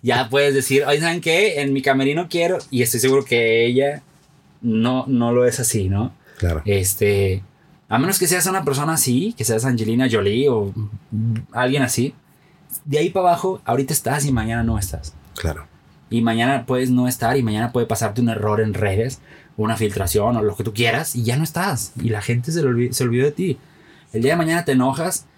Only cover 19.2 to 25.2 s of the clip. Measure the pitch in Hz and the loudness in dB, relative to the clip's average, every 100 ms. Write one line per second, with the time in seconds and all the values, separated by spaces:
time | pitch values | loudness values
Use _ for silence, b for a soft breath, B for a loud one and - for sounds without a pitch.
19.2 | B B B - 107 104 107 98 95 107 | B B B -4 -2 0 -2 -2 -2 0
20.2 | 104 117 104 95 110 104 117 120 156 123 | 2 2 0 -2 -4 0 0 0 -2 -4
21.2 | 117 131 160 170 196 127 - - 117 107 | -2 0 -2 -2 -2 -4 -6 -6 -4 -2
22.2 | - 120 120 165 139 120 120 120 127 120 | -2 -2 -2 0 0 2 0 0 0 2
23.2 | 143 147 185 131 B B B B B 110 | 0 0 -2 -4 B B B B B -2
24.2 | 127 170 160 170 170 131 127 135 170 - | 0 2 2 0 2 2 2 0 -4 -4